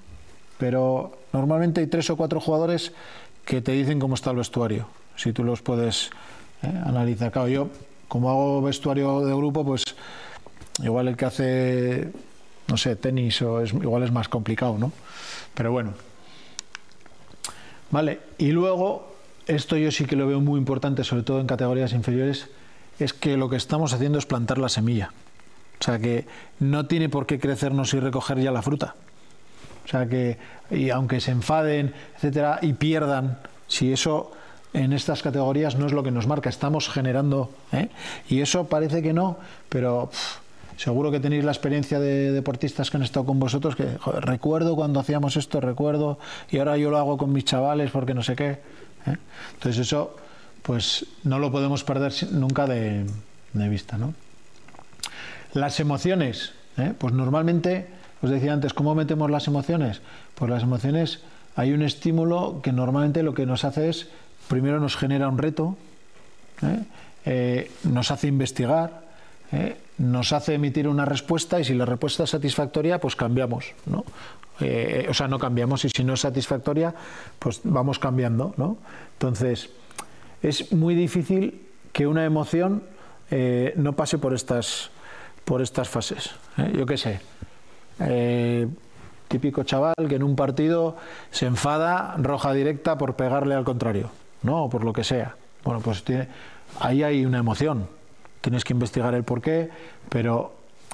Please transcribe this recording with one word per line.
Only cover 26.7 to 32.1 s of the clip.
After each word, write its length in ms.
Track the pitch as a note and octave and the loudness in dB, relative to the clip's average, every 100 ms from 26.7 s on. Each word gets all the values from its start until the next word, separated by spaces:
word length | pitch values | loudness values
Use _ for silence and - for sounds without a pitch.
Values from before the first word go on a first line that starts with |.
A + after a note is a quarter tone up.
| D3 C#3 | 2 2
tiene 240 | E3+ D#3 | 2 2
por 160 | C#3+ C3 | 0 0
qué 140 | C#3 | 0
crecernos 560 | C#3 C3+ C#3+ C#3 B2+ C3+ | 0 2 2 2 2 2
y 40 | |
recoger 400 | C3 B2+ - C3 | 2 0 0 2
ya 120 | C3 | 2
la 100 | B2 | 2
fruta. 340 | C#3+ D3 - - - - - - - - - - | 0 0 -2 -8 -20 -20 -20 -20 -18 -18 -18 -16
O 40 | - | -4
sea, 180 | C3 A#2+ | -2 2
que, 300 | B2+ A#2+ A#2 - - - | 2 2 0 -8 -16 -4
y 220 | F3+ C3+ | 0 2
aunque 280 | B2 B2+ B2+ | 2 2 0
se 120 | - | 2
enfaden, 600 | B2 - D#3 D#3 D3 C#3 - - | 0 2 2 4 2 0 -4 -16